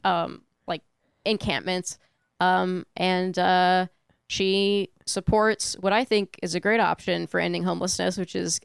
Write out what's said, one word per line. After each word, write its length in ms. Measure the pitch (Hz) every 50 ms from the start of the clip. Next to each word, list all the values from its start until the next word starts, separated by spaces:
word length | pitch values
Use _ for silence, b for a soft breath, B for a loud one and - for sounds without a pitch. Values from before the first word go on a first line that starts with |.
| -
um, 380 | 190 180 170 165 - - - _ _ _ _ _
like, 160 | - 175 151 - _ _ _ _ _ _ _ -
encampments. 720 | 202 220 196 - 208 160 120 - 180 185 185 175 - - - _ _ _ _ _ _ _ -
Um, 440 | 180 185 185 185 185 185 185 180 - - -
and, 420 | - 175 185 185 180 185 185 180 180
uh, 480 | 180 185 185 180 180 180 185 185 185 180 _ _ _ _ _ _ _
she 640 | - - - 196 190 190 196 196 196 202 202 190 - _ _ _
supports 720 | - - 196 185 - 214 214 214 214 220 - - - - -
what 120 | 185 196
I 140 | 196 220 262
think 340 | - 220 208 196 - - - -
is 100 | 175 165
a 60 | 180
great 200 | - 202 220 233
option 460 | 208 165 165 - - 190 175 170 170
for 120 | 160 - 180
ending 240 | 170 175 175 170 175
homelessness, 520 | 185 170 170 180 185 - - 180 185 180
which 200 | - 180 - -
is, 260 | 185 180 170 165 - -